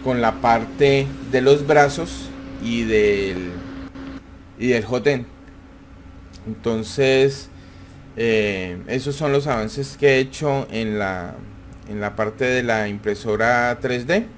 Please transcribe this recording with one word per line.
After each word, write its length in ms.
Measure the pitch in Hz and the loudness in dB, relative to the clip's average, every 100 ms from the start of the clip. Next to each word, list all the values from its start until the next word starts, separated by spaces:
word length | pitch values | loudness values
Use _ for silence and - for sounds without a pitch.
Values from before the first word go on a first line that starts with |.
con 180 | 131 123 | 0 2
la 180 | 113 107 | 2 2
parte 680 | 120 117 113 - 143 139 135 - 113 | 4 4 2 2 4 4 0 -6 -2
de 120 | 127 | 2
los 260 | 127 143 143 | 6 6 6
brazos 640 | 151 143 151 165 - - - - - | 6 6 2 -6 -8 -12 -14 -14 -10
y 200 | 110 117 | -4 -2
del, 680 | 113 110 104 101 98 92 90 87 87 - - - - - - - - - | 2 4 4 4 0 -4 -6 -10 -12 -14 -14 -14 -14 -16 -18 -20 -20 -4
y 100 | 120 | 0
del 180 | 120 104 | 0 0
hot 200 | 123 131 | 0 2
end. 180 | 135 120 - - - - - - - - - - - - | 0 -4 -16 -20 -20 -20 -20 -20 -20 -20 -20 -20 -16 -12
Entonces, 1000 | 107 117 110 107 - 135 135 139 139 - - - - - - - - | -6 -2 -2 -4 0 4 4 4 0 -12 -20 -20 -20 -20 -20 -18 -4
eh, 600 | 117 110 104 98 92 90 - | 0 2 2 -2 -4 -8 -6
esos 300 | 123 135 143 | -6 -4 -4
son 160 | 151 | 0
los 120 | 139 143 | 0 0
avances 520 | 120 110 123 135 - | -2 -2 -6 -8 2
que 120 | 139 | 4
he 80 | 135 | 4
hecho 480 | 131 131 151 139 123 | 2 -2 -2 -2 -2
en 280 | 113 110 107 | -6 -4 -2
la, 360 | 98 92 87 - 104 - - - - | -2 -4 -8 -12 -16 -18 -18 -18 -12
en 100 | 104 | -6
la 160 | 104 104 | -6 -2
parte 300 | 107 110 127 | -4 -2 0
de 180 | 127 | 0
la 240 | 120 110 104 | 2 0 0
impresora 880 | 101 107 104 113 107 113 123 120 120 | -4 -4 -4 -2 0 2 2 2 -2
tres 260 | 127 123 123 | -2 -4 0
D. 180 | 185 226 | -2 -2